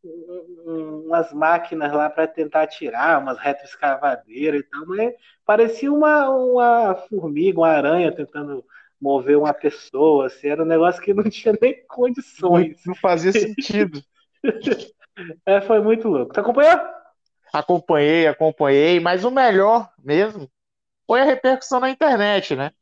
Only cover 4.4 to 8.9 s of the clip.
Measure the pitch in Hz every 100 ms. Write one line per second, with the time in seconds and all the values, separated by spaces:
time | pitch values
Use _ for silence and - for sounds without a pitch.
4.4 | 151 147 135 147 160 190 233 240 _ _
5.4 | - 214 226 226 277 294 302 302 277 262
6.4 | 254 247 240 233 214 185 - 208 160 147
7.4 | 190 170 165 156 139 170 165 156 143 151
8.4 | 147 135 _ - _